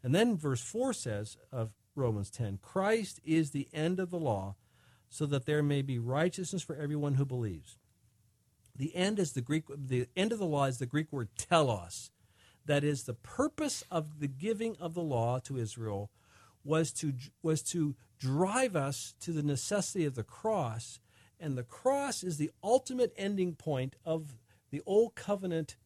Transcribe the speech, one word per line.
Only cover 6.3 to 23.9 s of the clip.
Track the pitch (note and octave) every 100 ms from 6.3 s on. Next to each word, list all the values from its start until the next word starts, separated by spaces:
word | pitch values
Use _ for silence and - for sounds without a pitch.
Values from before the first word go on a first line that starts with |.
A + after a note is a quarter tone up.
| F#3 F3+ F#3+
for | -
everyone | D3 D3 D3+ D3
who | C3+
believes." | C#3 B2+ A2 E2 - - _ _ _ _ _ _ _ _ _
The | - D3
end | F3 F#3+ G#3+
is | E3+
the | C3+
Greek, | A#2+ D#3 D#3
the | C#3+ C3 B2 B2
end | - G#3+
of | A3
the |
law | F3+ C#3+
is | C3+ A#2+
the |
Greek | B2 D3 D#3
word | C#3 A#2
telos. | - - E3+ C#3 G2+ F2 - - _ _ _ - _
That | D3+ C#3+
is, | D3 C#3+
the | -
purpose | A#2+ - - D4 - D4+ - -
of | E3+ D#3 D3+
the | C#3+
giving | C3 G3 G#3+ A3+ G3
of | E3+
the | E3
law | D#3+ A#2+ A#2 B2+
to | - C3+
Israel | A2 - A2 G2+ G#2+ _ _ - - _
was | C#3 D#3 D#3+
to, | - D#3 B2+ C#3 _
was | D#3+ D#3+
to | - F3 D3 - _ _
drive | C3 C#3 F#3 A#3 C4
us | E3+ C#3 C#3 - -
to | -
the | D#3+
necessity | D3 C#3 - G#3 F#3 G3
of | D#3
the | C3
cross, | G#2 - A3 G#3 B2 A2 - - _ - - _
and | D#3+ B2+
the |
cross | B2 - B3+ C#4 C#4 -
is | F3+ D3+
the | D3+ _
ultimate | G3 B3+ - B3+ A#3+ -
ending | G3 G3 F3+
point | D#3 D#3+ C3 C3